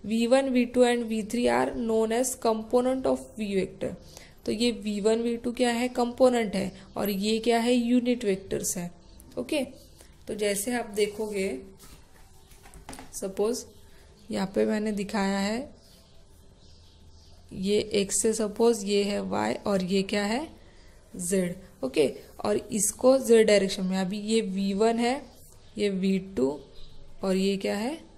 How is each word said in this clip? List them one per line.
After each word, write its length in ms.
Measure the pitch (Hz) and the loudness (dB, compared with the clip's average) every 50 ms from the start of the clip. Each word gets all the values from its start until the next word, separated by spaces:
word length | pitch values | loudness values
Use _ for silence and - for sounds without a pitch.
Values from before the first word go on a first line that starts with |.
| - | -4
वी 200 | 208 220 226 233 | -2 0 0 4
वन, 220 | 226 247 269 277 269 | 4 4 4 4 4
वी 160 | 247 247 240 | 2 2 2
टू 160 | 240 - 247 247 | 2 4 4 4
and 200 | 240 240 240 233 | 4 4 0 0
वी 160 | 220 226 220 202 | -2 -4 -4 -4
थ्री 220 | 208 240 233 247 240 | -2 -2 0 2 2
are 180 | 240 247 262 | 2 2 0
known 460 | 262 - 254 233 226 220 220 220 220 220 | 0 -2 -4 -2 0 2 2 2 2 2
as 180 | 240 262 262 - | 0 0 -2 -4
component 680 | - - 233 226 220 220 - - 247 247 254 262 262 262 | -2 0 0 0 0 -4 0 2 2 2 2 0 0 2
of 120 | 262 262 254 - - - | 0 0 0 -2 -12 -8
V 80 | 220 220 202 196 | -8 -6 -2 0
vector। 360 | 190 185 185 - - - - 185 - - - - - - - - - - | -2 -2 -2 -6 -8 -8 -8 -8 -10 -16 -20 -20 -20 -20 -20 -20 -10 -6
तो 60 | - | -4
ये 200 | 226 208 240 240 233 | -2 2 2 0 0
वी 260 | 202 202 214 208 208 | 0 -6 -4 -4 0
वन, 200 | 196 220 226 233 | 2 2 2 2
वी 140 | 233 240 233 | 0 -2 -4
टू 140 | 233 - 247 226 | -2 -4 -6 -2
क्या 160 | - 254 240 | 0 0 0
है, 160 | 233 233 247 247 | 2 0 -2 -2
कंपोनेंट 680 | 247 254 240 240 240 - 262 254 247 240 226 202 190 | 0 -2 -2 -2 2 4 4 4 6 4 0 0 -2
है 160 | 190 190 185 - - - - - | -4 -4 -4 -8 -12 -20 -12 -6
और 120 | - 208 208 | -4 -2 -2
ये 280 | 208 190 196 214 220 226 | -2 0 0 0 0 0
क्या 200 | 220 233 233 233 | 2 2 2 2
है, 140 | 226 240 247 | 4 2 2
यूनिट 520 | 247 233 233 240 247 240 247 247 240 - | 2 4 4 2 2 4 2 -2 0 0
वेक्टर्स 500 | 202 190 190 196 - - - 190 - - | -2 -2 -2 -2 -6 -6 -4 -4 -4 -6
है। 120 | 185 175 175 - - - - - - - - - 254 | -6 -8 -10 -12 -16 -20 -20 -20 -20 -20 -14 -10 -10
ओके, 240 | 247 - 320 294 254 - - - - - - - - - - - - | -6 -2 -2 -2 -2 -4 -10 -20 -20 -20 -20 -20 -20 -20 -20 -20 -12
तो 80 | - 214 | -10 -6
जैसे 380 | 202 214 208 202 196 - 254 247 | -2 -2 -2 -2 -2 -2 -4 -4
आप 140 | 240 226 220 202 | -4 -4 -4 -2
देखोगे, 520 | 208 208 202 202 - 220 208 202 202 190 196 247 - - - - - - - - - - - - - - - - - - - - - - - - - - - - - - - - | 0 0 0 -2 -8 -8 -6 -4 -4 -4 -4 -4 -8 -12 -16 -20 -20 -20 -20 -20 -20 -20 -20 -20 -20 -20 -20 -20 -20 -20 -20 -20 -20 -20 -20 -20 -20 -18 -18 -18 -18 -18 -14 -12
सपोज 520 | - - 196 190 - 202 220 247 247 - - - - - - - - - - - - - - | -8 -8 -8 -2 -2 0 0 0 -4 -8 -14 -20 -20 -20 -20 -20 -20 -20 -20 -20 -20 -14 -8
यहाँ 200 | 214 208 190 185 196 | -4 -4 -4 -2 0
पे 100 | 214 220 | 0 0
मैंने 260 | 214 220 214 214 220 208 | 2 0 -2 -2 -2 -4
दिखाया 460 | 196 208 202 - 214 196 196 196 196 | -4 -4 -4 -2 0 0 0 0 0
है 320 | 196 202 220 240 285 302 - - - - - - - - - - - - - - - - - - - - - - - - - - - - - - - - - - - - - | -2 -2 -2 -4 -6 -10 -16 -20 -20 -20 -20 -20 -20 -20 -20 -20 -20 -20 -20 -20 -20 -20 -20 -20 -20 -20 -20 -20 -20 -20 -20 -20 -20 -20 -20 -20 -20 -20 -20 -20 -20 -16 -10
ये 260 | 208 185 196 208 214 - 208 - | -6 -2 2 2 2 0 2 0
एक्स 320 | 208 196 196 - - - | 0 0 2 -2 0 2
है, 60 | 226 214 | 0 0
सपोज 500 | 220 220 214 196 - 226 233 233 214 196 | 0 -2 -4 0 4 4 4 4 2 0
ये 200 | 196 208 202 202 | 0 2 2 2
है 160 | 202 202 202 | 2 -2 -2
वाई 320 | 196 190 190 208 214 - 240 - - | -4 -2 -2 -2 0 0 -2 -2 -2
और 160 | 220 202 190 185 | 0 0 0 0
ये 180 | 175 196 196 190 | 2 0 0 0
क्या 200 | 196 214 208 202 | 0 -2 -2 0
है, 220 | 202 220 262 320 330 - - - - - - - - - - - - - | 0 -2 -2 -4 -8 -12 -20 -20 -20 -20 -20 -20 -20 -20 -20 -20 -18 -12
जेड। 420 | - 180 175 196 190 180 175 175 - - - - - - | -8 -4 -2 0 0 0 -2 -6 -10 -14 -20 -12 -8 -8
ओके, 220 | - - - 143 123 - - - - - - | -2 2 2 2 2 0 -6 -16 -20 -16 -6
और 180 | - 104 104 | -2 0 0
इसको 600 | - - - - 214 190 - - - - 254 262 269 | 0 -2 -4 -2 -2 0 -2 -2 4 6 6 6 6
जेड 280 | 240 220 233 226 220 | 6 6 6 8 8
डायरेक्शन 380 | 208 208 202 196 190 190 - 185 | 8 6 4 4 2 -2 -4 -2
में, 120 | 185 185 | -2 0
अभी 220 | 190 190 185 202 208 | 0 -2 -2 -4 -6
ये 220 | 208 214 220 226 | -2 0 0 0
वी 320 | 214 190 185 190 196 196 196 | 0 0 -4 -2 -2 -2 2
वन 260 | 190 220 226 233 226 | 2 2 2 2 2
है, 220 | 240 240 262 285 294 - - - - - - - - - - | 0 0 0 -2 -6 -14 -20 -20 -20 -20 -20 -20 -20 -16 -4
ये 120 | 214 208 202 | -2 -2 0
वी 260 | 196 185 190 196 190 190 185 - - | 0 0 2 2 2 0 -2 -4 -2
टू 240 | - 254 269 294 143 - - - - - - - - - - - - - | 0 0 0 0 -4 -12 -18 -16 -16 -16 -14 -14 -18 -16 -16 -12 -6 -2
और 120 | 196 185 | 0 0
ये 200 | 190 190 196 196 | 2 2 0 0
क्या 180 | 190 196 208 208 | 0 -2 -4 -4
है 200 | 202 214 254 311 330 - - - | -2 -4 -4 -6 -8 -12 -20 -20